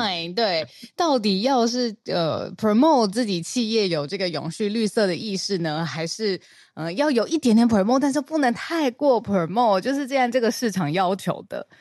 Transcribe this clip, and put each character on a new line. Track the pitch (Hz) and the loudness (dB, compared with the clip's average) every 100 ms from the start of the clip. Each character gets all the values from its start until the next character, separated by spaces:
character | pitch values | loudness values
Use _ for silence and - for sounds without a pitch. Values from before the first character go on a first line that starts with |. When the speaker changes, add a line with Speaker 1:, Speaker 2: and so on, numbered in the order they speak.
Speaker 1:
不 | 220 | 0
定 | 175 170 | -4 -6
主 | |
意。 | |
Speaker 2:
对， | 180 220 165 147 - - | -2 0 0 -4 -12 -10
到 | - 339 262 | -2 2 2
底 | 208 190 | 2 2
要 | 240 269 233 | 2 2 2
是， | 247 240 202 | 0 -4 -6
呃， | - 175 165 104 98 | -4 -2 0 -2 -6
promote | - 214 214 311 294 214 | -2 2 4 6 6 2
自 | 202 | 0
己 | 226 180 | -2 -2
企 | 170 254 220 | -4 -4 0
业 | 226 190 | 0 0
有 | 160 147 | -2 -4
这 | 196 | -4
个 | 185 | -4
永 | 175 160 | -4 -6
续 | - 214 | -4 -4
绿 | 220 214 | 0 -2
色 | - 202 | 2 0
的 | 170 | 0
意 | 214 | -4
识 | 196 - 196 | -6 -4 -4
呢， | 160 151 165 | -2 -2 -4
还 | 135 165 | -4 -6
是， | - 214 185 - - _ | -4 -4 -4 -8 -20 _
呃， | - 165 | -10 -6
要 | 185 302 | -2 0
有 | 240 202 | 2 0
一 | 320 | 0
点 | 254 220 | 4 6
点 | 233 | 6
promote， | 220 196 262 | 4 4 2
但 | 277 | 2
是 | 269 | -2
不 | 285 311 | -2 0
能 | 262 | 0
太 | 233 - 330 285 | 0 -4 -2 -2
过 | 240 285 233 | 0 2 2
promote， | 220 196 165 202 240 190 | 2 0 0 2 2 2
就 | 233 | 0
是 | 277 269 | -2 -2
这 | 269 | 0
样 | 247 | 2
这 | 247 | 2
个 | 226 | 0
市 | - 240 | 0 -2
场 | 190 143 | -2 -2
要 | 170 180 190 | 0 0 -2
求 | 180 - - | -4 -6 -8
的。 | - - _ | -12 -12 _